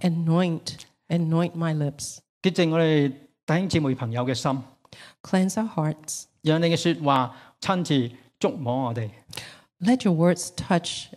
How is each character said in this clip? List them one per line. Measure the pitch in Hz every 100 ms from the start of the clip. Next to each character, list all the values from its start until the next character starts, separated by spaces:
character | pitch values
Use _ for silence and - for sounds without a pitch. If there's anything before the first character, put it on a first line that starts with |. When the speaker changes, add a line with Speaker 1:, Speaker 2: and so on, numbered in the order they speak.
Speaker 1:
anoint, | 180 165 165 165 185 160 - - - _ -
anoint | 170 160 165 175
my | 165 165 156
lips. | 143 - - - _ _
Speaker 2:
潔 | 190
淨 | 180 165
我 | 165
哋 | 165 151 143 131 - _ -
弟 |
兄 | 160 190
姊 | 165
妹 | 143
朋 | 123 117
友 | 120
嘅 | 127
心。 | 120 147 131 - _ _ - - _
Speaker 1:
Cleanse | - 190 185
our | 220 220
hearts. | - 156 151 - - - _
Speaker 2:
讓 | 156 160
你 | 170
嘅 | 165
說 | 175 165
話 | 147 135 123 - - _
親 | - 185
自 | 170 143 117 - _ -
觸 | 202 233
摸 | 120 127 127
我 |
哋。 | 117 107 - - - - - _ -
Speaker 1:
Let | 180 254
your | 214
words | 160 175 180 - -
touch | - 175 175 - -